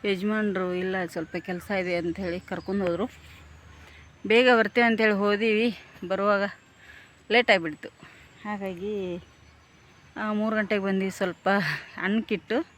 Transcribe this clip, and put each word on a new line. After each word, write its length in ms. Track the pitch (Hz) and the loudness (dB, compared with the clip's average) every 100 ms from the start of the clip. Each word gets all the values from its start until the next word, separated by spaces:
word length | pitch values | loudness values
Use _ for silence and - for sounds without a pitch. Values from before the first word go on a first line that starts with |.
| 208 | -2
ಯಜಮಾನ್ರು 580 | 190 202 214 208 185 185 180 | -2 -2 0 -2 -2 -2 -2
ಇಲ್ಲ 140 | 185 190 175 | -2 -4 -4
ಸ್ವಲ್ಪ 220 | 170 160 175 - | -6 -8 -8 -8
ಕೆಲಸ 200 | 180 - 196 | -10 -4 -4
ಇದೆ 120 | 180 175 | -2 -2
ಅಂಥೇಳಿ 380 | 170 170 185 180 - | -4 -6 -6 -6 -8
ಕರ್ಕೊಂಡು 320 | 180 - 196 185 | -10 -4 -2 0
ಹೋದರು. 180 | 170 233 - - - - - - - - - - - 196 | -2 -4 -8 -20 -20 -20 -20 -20 -20 -20 -20 -20 -14 2
ಬೇಗ 160 | 226 254 240 | 4 6 6
ಬರ್ತೇವೆ 280 | 214 - 233 | 4 2 2
ಅಂಥೇಳಿ 260 | 220 220 202 | 4 2 4
ಹೋದೀವಿ, 440 | 202 208 226 214 233 202 - - 175 | 2 2 2 2 0 -2 -16 -16 -6
ಬರುವಾಗ 320 | 190 202 202 196 - _ _ - - - - - | 0 2 2 0 -6 _ _ -20 -20 -20 -20 2
ಲೇಟ್ 160 | 220 240 | 2 6
ಆಗಿಬಿಡ್ತು. 360 | 196 165 151 - _ - - - - 208 | 4 2 -8 -14 _ -20 -20 -20 -16 -10
ಹಾಗಾಗಿ, 480 | 208 196 175 196 208 185 175 - - - - _ - - - - - | -8 -8 -6 -6 -4 -4 -8 -12 -20 -20 -20 _ -20 -20 -20 -18 -8
ಆ, 40 | 214 214 | -4 0
ಮೂರು 140 | 220 214 | 0 0
ಗಂಟೆಗೆ 240 | 202 208 196 | 0 0 0
ಬಂದು 220 | 190 190 185 | 0 -2 -2
ಸ್ವಲ್ಪ 260 | 190 175 180 196 160 147 - - 190 | -4 -2 0 2 0 -4 -10 -6 -2
ಅನ್ನಕ್ಕಿಟ್ಟು 520 | 220 214 202 - 233 339 | -2 -2 -6 -2 -4 -4